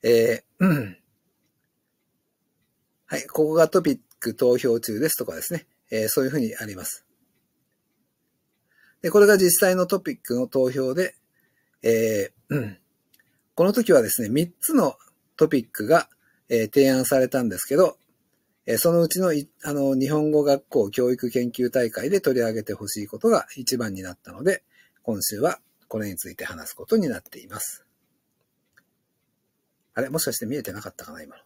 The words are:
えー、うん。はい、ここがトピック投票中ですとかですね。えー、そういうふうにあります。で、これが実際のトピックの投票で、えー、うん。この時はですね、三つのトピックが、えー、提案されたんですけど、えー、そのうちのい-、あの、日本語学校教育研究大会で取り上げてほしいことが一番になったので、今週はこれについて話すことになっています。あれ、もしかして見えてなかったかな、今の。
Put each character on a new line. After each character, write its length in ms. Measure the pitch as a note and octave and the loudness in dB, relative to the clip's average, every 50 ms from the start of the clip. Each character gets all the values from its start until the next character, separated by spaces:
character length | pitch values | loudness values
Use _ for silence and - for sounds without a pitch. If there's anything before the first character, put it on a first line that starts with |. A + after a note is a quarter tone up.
| - | 4
え 400 | A#2 A#2+ A#2 A2+ A2+ A2+ A2+ _ _ _ _ | 4 4 4 4 2 0 -2 _ _ _ _
ー、 60 | F3+ | 2
う 80 | F#3+ E3 | 2 2
ん。 240 | C#3+ A#2 G2+ F2+ _ _ _ _ _ _ _ _ _ _ _ _ _ _ _ _ _ _ _ _ _ _ _ _ _ _ _ _ _ _ _ _ _ _ _ _ _ _ _ _ _ _ | 0 -2 -8 -12 _ _ _ _ _ _ _ _ _ _ _ _ _ _ _ _ _ _ _ _ _ _ _ _ _ _ _ _ _ _ _ _ _ _ _ _ _ _ _ _ _ _
は 120 | _ - | _ -10
い、 80 | C#3+ - | -8 -8
こ 200 | - - - D#3 | -6 0 0 0
こ 60 | D3+ D#3+ | 2 4
が 160 | E3 D#3+ D#3 | 4 4 6
ト 120 | - F#3 | 4 2
ピ 100 | D#3+ D#3 | 2 2
ッ 80 | C3 - _ _ _ _ | -2 -2 _ _ _ _
ク 140 | - A#2 A2+ | -8 -8 -2
投 220 | - C3+ B2 B2 | 0 2 2 2
票 240 | B2 - B2+ A#2 A#2 | 2 2 0 0 0
中 180 | A2+ - A2 G#2 | -2 -6 -4 -2
で 80 | C3+ | -2
す 100 | - - | -2 -2
と 80 | - A#2+ | -4 -6
か 100 | F#2+ D#2+ | -8 -10
で 60 | D#2+ | -10
す 120 | - - E3+ | -10 -8 -8
ね。 120 | E3 - _ _ _ _ _ | -10 -10 _ _ _ _ _
え 160 | - A2 A2 | -4 -4 -2
ー、 40 | G#2+ | 0
そ 120 | - D3 | 0 0
う 40 | C3+ | 0
い 20 | |
う 20 | C3 | 0
ふ 40 | C#3 | 0
う 40 | D3+ | -2
に 140 | A#2+ A2 - | -2 -2 -4
あ 80 | - A#2 | -8 -12
り 100 | G#2 F#2+ | -12 -12
ま 80 | F#2+ F2+ | -12 -12
す。 220 | - - - _ _ _ _ _ _ _ _ _ _ _ _ _ _ _ _ _ _ _ _ _ _ _ _ _ _ _ _ _ _ _ _ _ _ _ _ _ _ _ _ | -12 -12 -14 _ _ _ _ _ _ _ _ _ _ _ _ _ _ _ _ _ _ _ _ _ _ _ _ _ _ _ _ _ _ _ _ _ _ _ _ _ _ _ _
で、 100 | - E3+ | -6 2
こ 80 | E3+ G#3 | 6 6
れ 80 | G#3 | 8
が 100 | G3+ G#3 | 8 8
実 140 | F#3+ F#3+ F3 F3 - G#3 | 6 6 4 4 4 2
際 80 | F#3 F#3 | 2 2
の 120 | F#3 F3+ | 2 0
ト 120 | F3 G3 F#3+ | 0 -2 -4
ピ 140 | - - B2+ | -4 -6 -10
ッ 60 | - | -10
ク 140 | _ - A#2+ | _ -4 -4
の 120 | B2 B2+ | -4 -4
投 240 | A#2+ - C3+ C3 B2+ | -2 0 0 0 0
票 220 | B2 C#3 C3 C3 C3 | 0 -2 -4 -4 -2
で、 220 | E3 F#3 - - _ _ _ _ _ _ _ _ _ _ _ _ _ | -2 -4 -4 -6 _ _ _ _ _ _ _ _ _ _ _ _ _
え 500 | - A2+ A#2 A2+ A2+ A2 A2 G2+ G2 - _ _ _ _ | 0 0 2 2 2 0 0 -2 -4 -4 _ _ _ _
ー、 60 | C#3 | -4
う 40 | D3 | -4
ん。 180 | A#2 G#2 F#2+ _ _ _ _ _ _ _ _ _ _ _ _ _ _ _ _ | -4 -6 -10 _ _ _ _ _ _ _ _ _ _ _ _ _ _ _ _
こ 80 | - E3+ | 2 2
の 100 | F#3+ G#3 | 2 2
時 200 | B3 A3+ - F3+ | 0 2 6 6
は 80 | C#3 | 6
で 80 | A2+ G#2 | 6 4
す 120 | - - | -2 -4
ね、 80 | A#2 G2+ | -4 -2
三 220 | A#2 D3 E3+ E3+ - _ | 0 0 -2 -2 -6 _
つ 140 | - - D#4+ | -6 0 2
の 220 | C4 F3 C#3 - _ _ _ _ _ _ _ _ | 2 2 2 -2 _ _ _ _ _ _ _ _
ト 120 | - D#3 | 0 0
ピ 120 | D#3 D3+ C3+ | 2 2 -2
ッ 80 | A2+ _ | -2 _
ク 140 | _ - G#2+ | _ -10 0
が、 240 | G#2+ D#3 E3+ - _ _ _ _ _ _ _ _ _ | 2 4 2 2 _ _ _ _ _ _ _ _ _
え 140 | A#2+ A#2 A2 | 0 0 0
ー、 20 | |
提 240 | G#2+ - C#3 C3+ C3+ | 2 4 4 6 6
案 160 | C3 C3 B2+ | 4 2 2
さ 140 | - C#3+ C3+ | 2 2 2
れ 80 | C3 | 2
た 160 | B2 - C3+ B2 | 2 0 -2 -2
ん 60 | A2+ | -2
で 80 | F#2+ | -4
す 80 | F#2 - | -6 -6
け 100 | - C#3 | -2 4
ど、 220 | D3+ F#3 D#3+ - _ _ _ _ _ _ _ _ _ _ _ _ _ _ | 4 4 4 2 _ _ _ _ _ _ _ _ _ _ _ _ _ _
え 80 | - A#2 | -4 -2
ー、 40 | |
そ 140 | A2 - E3+ | 0 2 2
の 100 | E3+ E3+ | 4 4
う 60 | E3+ | 2
ち 100 | E3 - | 2 0
の 160 | F3+ F#3+ F3+ D#3+ | 0 0 0 0
い-、 140 | D3 C#3+ _ _ _ - | -2 -4 _ _ _ -8
あ 80 | D3+ | -6
の、 240 | D3 C#3+ C#3 C#3 C3+ | -2 0 0 0 2
日 140 | C3 C3+ C#3 | 0 0 0
本 220 | D3+ D3+ D3+ D3+ | 0 0 0 2
語 120 | D3+ D3+ D3 | 2 2 4
学 240 | C#3+ C#3 C#3 - | 4 2 2 0
校 220 | _ - C#3 G#2+ G2 | _ 0 0 0 0
教 220 | G#2 - B2 B2 | 0 0 0 0
育 180 | B2+ B2 - A#2+ | 0 -2 -4 -4
研 220 | - B2+ B2 A#2+ | -2 -2 -2 -2
究 180 | A#2 - B2 A#2+ | -2 -2 -4 0
大 220 | - C3 B2 A2+ | 0 0 0 0
会 180 | - G#2+ G#2+ C#3+ | -2 -4 -4 -2
で 120 | G3+ G3 | -2 0
取 180 | - C#3+ B2+ B2+ | 0 0 0 2
り 60 | A#2 | 0
上 80 | A2+ A2 | -2 -2
げ 100 | A2+ G#2 | -6 -6
て 100 | - G#2 | -8 -10
ほ 140 | - G#2 | -10 -8
し 160 | G2 - A2 G#2 | -10 -8 -10 -10
い 40 | |
こ 120 | - - - | -12 -12 -2
と 80 | - | 0
が 200 | A3+ A3+ D#3+ - - - | 2 2 2 0 -4 -14
一 220 | - B2 - C3 | -10 -6 -4 -4
番 160 | A#2+ A#2 G#2+ F#2+ | -4 -4 -6 -6
に 80 | F#2+ | -8
な 120 | F#2+ F#2 F2+ | -10 -12 -14
っ 40 | _ | _
た 100 | _ - | _ -20
の 120 | F2 F#2 C3+ | -16 -4 -2
で、 200 | F#3 F#3+ - _ _ _ _ _ _ _ _ _ | -2 -2 -2 _ _ _ _ _ _ _ _ _
今 180 | - A2 G2 | -6 -6 -4
週 180 | F2+ - G#2 G2+ | -4 -6 -4 -2
は 200 | B2+ E3+ - - _ _ _ _ _ | -2 -2 -2 -4 _ _ _ _ _
こ 120 | _ - A2 | _ -8 -8
れ 100 | G#2 G2+ | -8 -8
に 80 | F#2+ | -8
つ 120 | F2+ - - | -10 -12 -14
い 40 | - | -12
て 80 | - - | -12 -12
話 260 | - F2+ E2 - - | -12 -12 -12 -14 -16
す 40 | - | -16
こ 120 | - - | -16 -4
と 120 | - A3 | 0 0
に 100 | A3+ F#3+ | 0 0
な 120 | C#3+ A2+ - | 0 -4 -8
っ 40 | _ | _
て 160 | - - - | -18 -20 -20
い 80 | - | -18
ま 120 | - G2+ G2+ | -14 -12 -12
す。 260 | - - - - _ _ _ _ _ _ _ _ _ _ _ _ _ _ _ _ _ _ _ _ _ _ _ _ _ _ _ _ _ _ _ _ _ _ _ _ _ _ _ _ _ _ _ | -10 -12 -12 -16 _ _ _ _ _ _ _ _ _ _ _ _ _ _ _ _ _ _ _ _ _ _ _ _ _ _ _ _ _ _ _ _ _ _ _ _ _ _ _ _ _ _ _
あ 80 | - | -6
れ、 80 | B2+ C3+ | -6 -4
も 80 | C#3 D#3+ | -4 -4
し 60 | - | -4
か 80 | C#3 A#2 | -4 -6
し 60 | - | -6
て 80 | A#2+ | -8
見 100 | G#2+ F2+ | -6 -8
え 60 | F2 - | -8 -8
て 100 | - - | -10 -14
な 80 | - | -12
か 80 | - F#2+ | -14 -16
っ 60 | - | -16
た 100 | - - | -16 -20
か 80 | - - | -18 -18
な、 80 | - | -18
今 160 | - - - | -20 -20 -20
の。 60 | - _ | -20 _